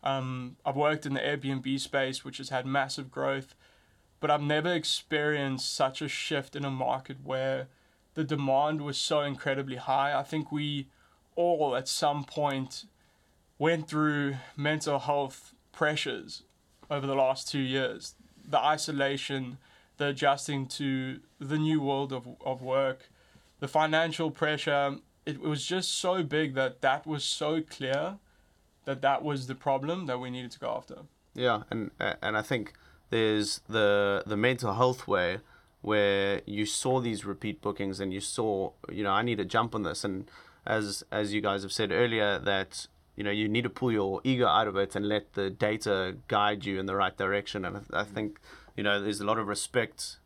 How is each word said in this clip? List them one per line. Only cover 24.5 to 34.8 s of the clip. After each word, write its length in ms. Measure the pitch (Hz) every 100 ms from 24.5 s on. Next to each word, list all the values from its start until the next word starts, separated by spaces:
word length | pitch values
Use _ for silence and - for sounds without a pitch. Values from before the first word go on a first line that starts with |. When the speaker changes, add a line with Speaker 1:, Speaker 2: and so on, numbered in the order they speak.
| 151 - 143 139 139 _ _
Speaker 1:
it, 120 | - 156
it 40 |
was 240 | 160 147
just 300 | 131 180 180
so 280 | - 185 185
big 300 | 156 147 156
that 260 | 131 131 127
that 260 | 135 139 151
was 160 | 151
so 400 | - - 151 160
clear 560 | 156 - 131 135 165 202 _ _ _ _ _ _ -
that 160 | 135
that 200 | 135 139
was 240 | 151 143 127
the 80 |
problem 520 | 131 - 135 139 175 170
that 120 | 127
we 120 | 127
needed 200 | 127 123
to 80 | -
go 140 | 123
after. 240 | 113 - - 151 _ _
Speaker 2:
Yeah, 300 | - 123 110 107
and, 220 | 113 101 -
uh, 140 | 98 -
and 140 | - 107
I 60 |
think 300 | 107 127 101 - - - _
there's 500 | 113 110 107 104 - _
the, 540 | 110 104 101 101 101 -
the 100 | 104
mental 380 | 120 127 117
health 320 | 101